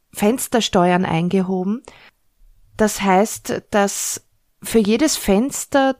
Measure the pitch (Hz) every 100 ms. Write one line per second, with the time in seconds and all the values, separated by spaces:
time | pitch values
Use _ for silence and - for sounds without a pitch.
0 | _ - 208 262 - 240 - 196 175 180
1 | - 165 180 190 185 185 185 240 - -
2 | - _ _ _ - _ _ - 214 -
3 | 196 185 220 - - 233 - 208 202 -
4 | - - _ _ _ _ - 226 202 226
5 | 302 - - 196 277 - - 277 269